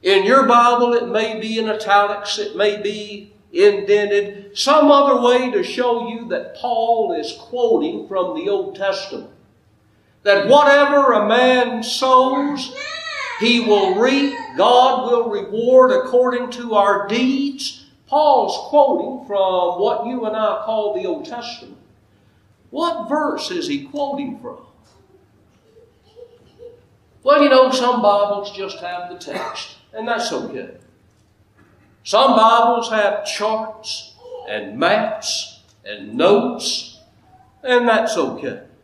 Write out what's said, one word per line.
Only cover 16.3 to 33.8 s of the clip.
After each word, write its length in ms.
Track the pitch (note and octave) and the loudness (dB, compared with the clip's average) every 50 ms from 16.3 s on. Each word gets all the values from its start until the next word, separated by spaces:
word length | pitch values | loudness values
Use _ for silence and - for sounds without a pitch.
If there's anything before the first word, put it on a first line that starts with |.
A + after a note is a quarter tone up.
| B3 B3 B3 - | 0 -4 -6 -8
to 240 | - B3 A#3+ A#3 A3 | -10 -12 -8 -2 0
our 320 | G#3 G3 G3+ G3+ G3 G3+ G3 | 2 2 2 2 0 -2 -4
deeds. 800 | G#3+ B3 C4 C4 C4+ C4+ C#4 C#4+ C4+ - - - - - - _ _ _ _ _ | -2 0 0 0 0 -2 -2 -4 -6 -8 -12 -12 -12 -14 -20 _ _ _ _ _
Paul's 640 | - D4 D#4 D4+ C4+ - G#3 - - - - - | 0 2 4 4 4 4 2 0 -4 -8 -10 0
quoting 560 | D4 D4 C#4 - - - - - - - - | 4 4 4 4 4 0 -4 -6 -10 -12 -10
from 540 | - G#3 G3 F#3+ F#3+ F#3 F3+ F3+ F3 F3 F3+ | -6 -2 0 0 2 2 0 0 0 -2 0
what 260 | G3+ A3 A#3+ - - | 0 -2 0 -2 -4
you 200 | A3 B3+ B3 A3+ | -6 -6 -6 -6
and 100 | G#3+ G#3+ | -6 -4
I 260 | A3 G#3+ G#3+ - - - | -2 -2 -2 -2 -4 -6
call 300 | A3 A3 A3 G#3 G#3 - | -4 -4 -4 -2 -4 -4
the 140 | F3+ F#3+ F#3 | -6 -6 -6
Old 180 | D#4+ D3+ - | -6 -8 -8
Testament. 520 | - - F3+ - - - - - - - - _ _ _ _ _ _ _ _ _ _ _ _ _ _ _ _ _ _ | -12 -12 -12 -12 -12 -14 -16 -18 -20 -20 -20 _ _ _ _ _ _ _ _ _ _ _ _ _ _ _ _ _ _
What 400 | - C4+ E4 E4 E4 - - - | -8 -4 -4 -4 -4 -6 -6 -4
verse 420 | C#4+ D4+ D4+ C#4+ - - - - | -4 -2 -2 -2 -4 -6 -8 -8
is 160 | F#3 F3 D3 - | -6 -6 -6 -6
he 180 | C#4 C#4+ - | -6 -8 -8
quoting 540 | - - C#4+ C#4+ - - - - - - - | -10 -8 -8 -6 -6 -6 -8 -8 -10 -10 -12
from? 200 | - A#3+ - - - _ _ _ _ _ _ _ _ _ _ _ _ _ _ _ _ _ _ _ _ A4 A4 A4+ A#4 A#4 _ _ _ _ A4 A#4 A#4+ A#4 A#4 A#4 _ _ _ _ A#4+ A#4+ - _ _ _ _ _ _ _ _ _ _ | -14 -16 -18 -18 -20 _ _ _ _ _ _ _ _ _ _ _ _ _ _ _ _ _ _ _ _ _ _ _ _ _ _ _ _ _ _ -20 -20 _ _ _ _ _ _ _ -20 -20 -20 _ _ _ _ _ _ _ _ _ _
Well, 200 | B3+ C#4+ C#4+ C#4+ | 2 4 6 6
you 60 | C#4 | 6
know, 200 | C4 C4 B3+ B3+ | 6 4 4 4
some 300 | B3+ C4 B3 A#3+ B3 A3 | 0 -2 0 0 0 2
Bibles 500 | G#3+ G#3 G3+ G3+ G3+ G#3 G3+ G3+ G3 - | 2 2 2 2 0 -2 -2 -6 -8 -12
just 280 | - F#3 G3 G3 - - | -12 -12 -12 -12 -12 -12
have 300 | E3+ F3 F3+ F3+ F3+ F3+ | -12 -12 -10 -10 -12 -12
the 60 | F3 - | -16 -16
text, 600 | - - - - - - - - - - - _ _ _ _ | -14 -12 -10 -10 -10 -10 -12 -12 -14 -16 -18 _ _ _ _
and 140 | A3 A3 A#3 | -12 -8 -6
that's 240 | A#3 A3 - - | -6 -6 -4 -6
okay. 400 | D#3 C3 - - - C3 - - - - _ _ _ _ _ _ _ _ _ _ _ _ _ _ _ _ _ _ _ _ _ _ _ _ _ | -6 -8 -8 -8 -10 -12 -14 -14 -18 -20 _ _ _ _ _ _ _ _ _ _ _ _ _ _ _ _ _ _ _ _ _ _ _ _ _
Some 320 | - - G#3+ C4 C#4 B3 | -2 2 2 4 4 4
Bibles 540 | G#3+ G#3 A3+ A#3 A#3 A#3 A#3+ A#3+ A#3 A#3 A3+ | 6 6 6 6 4 4 2 2 0 -2 -4
have 360 | A3 G#3+ G#3 G3 - - - | -2 0 0 0 -2 -4 -6
charts 880 | - - - G#3 G#3+ A3 G#3+ A3 - - - | -8 -8 -4 -4 -2 -2 -4 -6 -8 -12 -16